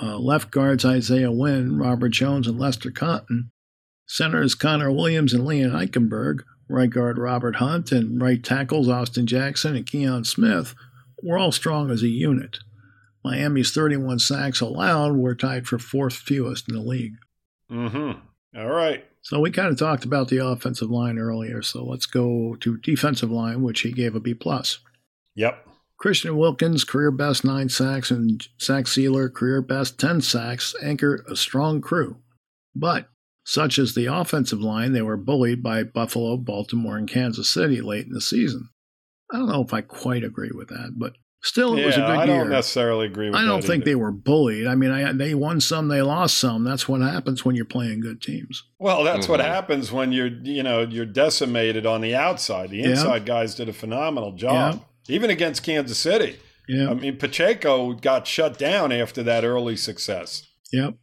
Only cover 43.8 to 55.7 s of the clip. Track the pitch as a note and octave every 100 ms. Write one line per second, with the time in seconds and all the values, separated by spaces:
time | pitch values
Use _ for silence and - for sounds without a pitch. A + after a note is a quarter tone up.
43.8 | C3 C3+ G#2+ G2+ B2+ D3+ C3 G#2+ A#2 B2+
44.8 | C3 C3+ C#3+ C3 C#3+ D3 D3 E3+ - D#3+
45.8 | D3+ C#3+ C#3 D#3 E3+ - C3 A2+ A#2+ C3+
46.8 | - C3+ C3 F3 - B2+ C3 B2 A2 B2+
47.8 | A#2 A2 A2+ A2+ - C#3+ - - - _
48.8 | G3 F3 D3+ F#3 F#3 D#3+ D3+ F3+ F#3 C#3+
49.8 | A2+ B2 C3 B2+ B2 A#2+ B2+ C#3+ C3 A#2
50.8 | A#2 A2+ A2+ G#2 D3+ D3 C3 A#2+ A2+ A2
51.8 | A2 A2+ A2+ B2 D#3+ F3 - F#2+ F#2 G2
52.8 | B2+ C3 C#3+ A#2+ G#2+ A#2+ A2+ - A2+ G#2+
53.8 | A2 B2 D#3 C#3+ G#2 F#2 A#2+ C3 C#3 E3+
54.8 | - _ - D#3 A3+ F3 E3 C3 -